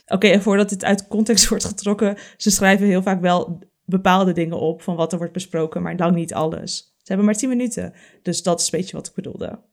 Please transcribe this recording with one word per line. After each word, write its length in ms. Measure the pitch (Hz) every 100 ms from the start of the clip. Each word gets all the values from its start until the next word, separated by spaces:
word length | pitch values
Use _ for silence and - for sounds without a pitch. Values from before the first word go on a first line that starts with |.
| -
Oké, 220 | 185 214
en 140 | 196
voordat 260 | 208 196 202
dit 160 | 190
uit 220 | - 202 -
context 400 | 214 220 202 -
<laughs> 0 |
wordt 160 | 190
getrokken, 520 | - 208 202 208 202 202 - -
ze 140 | 208
schrijven 360 | 190 190 190 202
heel 160 | 185
vaak 180 | 190 185
wel 380 | 175 175 - 165 - _
bepaalde 480 | - 190 190 185 185
dingen 260 | 170 165 170
op 240 | 160 165
van 140 | - 165
wat 160 | 165
er 60 | 175
wordt 140 | 170
besproken, 500 | 180 - 160 160 180
maar 140 | 170 175
lang 180 | 175
niet 200 | 170 165
alles. 420 | - 160 - - - - _
Ze 60 |
hebben 220 | - 190 208
maar 80 | 214
tien 120 | 262
minuten, 460 | 240 240 190 175 - - _
dus 200 | 180 170
dat 180 | 185 170
is 120 | -
een 60 | 160
beetje 180 | 185 160
wat 100 | -
ik 80 |
bedoelde. 460 | - - - 85 - _